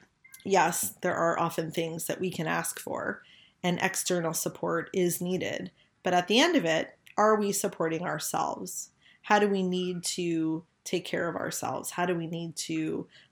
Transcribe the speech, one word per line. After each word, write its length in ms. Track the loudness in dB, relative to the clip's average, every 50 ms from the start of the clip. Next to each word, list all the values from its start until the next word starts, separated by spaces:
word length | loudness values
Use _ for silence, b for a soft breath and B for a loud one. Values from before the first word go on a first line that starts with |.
| -20 _ _ _ _ -20 -20 -8 -2
yes, 520 | 4 6 6 6 6 4 0 -4 -4 -6 -2
there 140 | -2 0 2
are 240 | 2 2 2 2 2
often 320 | 0 0 0 -2 -4 -2
things 340 | -2 -2 -2 -2 -4 -6 -4
that 140 | -4 -4 -2
we 100 | -2 -4
can 180 | -2 -2 -2
ask 320 | 0 0 0 -2 -4 -6 -6
for, 420 | -8 -6 -6 -4 -4 -4 -6 -6 B B B B B B B B -2
and 160 | 0 0 2
external 520 | 0 -2 -2 -2 -2 -2 -2 0 0 -2 -2
support 560 | -2 -4 -4 -4 -4 -4 -2 -2 -2 -2 -2 0
is 260 | 0 2 2 0 -2
needed. 520 | -2 -2 -2 -2 -2 -4 -4 -6 -8 -10 b b b b b _ -2
But 100 | 2 2
at 140 | 2 4
the 120 | 4 4 6
end 160 | 6 6 4
of 100 | 4 2
it, 320 | 2 0 0 0 -4 -10 _ _ -6 0
are 180 | 4 6 6 6
we 160 | 4 4 0
supporting 520 | 0 0 -2 -2 -2 0 -2 0 0 -2 -4
ourselves? 880 | -4 -4 -4 -4 -2 -2 0 0 0 -2 -6 -8 -10 -10 -10 -12 -14 b b b b b b b
How 160 | 4 6 6
do 100 | 6 4
we 140 | 4 2 2
need 400 | 2 0 0 0 -2 -4 -4 -4
to 600 | -4 -2 0 0 0 2 2 2 0 0 -2 -6 _ _ _ -8
take 200 | -4 -2 -2 -2
care 240 | -2 -2 -2 -2
of 80 | -2 -2
ourselves? 560 | -2 -4 -4 -4 -4 -4 -2 -4 -4 -6 -6
How 140 | -2 -2 0
do 100 | 0 0
we 120 | -2 -2
need 280 | -4 -6 -6 -6 -6 -6
to 500 | -8 -6 -4 -2 -2 -2 -2 -2 -4 -6 b b b b b